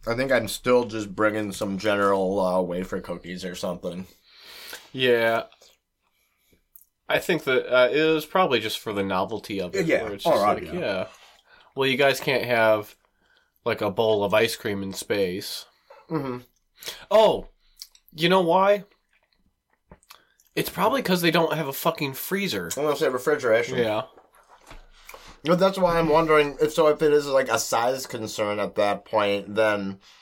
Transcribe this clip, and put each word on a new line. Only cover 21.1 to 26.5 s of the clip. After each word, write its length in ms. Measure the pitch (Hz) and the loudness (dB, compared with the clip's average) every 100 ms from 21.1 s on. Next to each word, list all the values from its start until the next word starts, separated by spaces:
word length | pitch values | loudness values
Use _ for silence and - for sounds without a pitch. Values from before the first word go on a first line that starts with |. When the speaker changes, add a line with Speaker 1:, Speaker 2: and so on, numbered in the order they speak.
| 180 | 0
Speaker 2:
they 80 | 170 | 2
don't 240 | 170 160 | 2 0
have 140 | 147 143 | -2 -6
a 40 | |
fucking 400 | 139 170 - 143 | -4 -4 -2 -4
freezer. 580 | 135 - 196 190 104 85 - | -6 -6 -4 -4 -4 -6 -4
Speaker 1:
I'm 60 | |
gonna 140 | 151 147 | -2 0
say 120 | 143 | -2
refrigeration. 720 | 127 160 147 123 113 123 127 | -2 -2 0 2 2 2 -2
Speaker 2:
Yeah. 240 | 113 107 - - _ _ _ - - - - _ - - - - | 0 -2 -6 -14 _ _ _ -20 -20 -20 -20 _ -20 -20 -20 -6
Speaker 1:
But 140 | 147 175 | 0 4
that's 200 | 190 190 | 2 2
why 200 | 175 170 | 2 2
I'm 100 | 160 | 4
wondering 480 | 151 160 151 143 | 4 6 4 4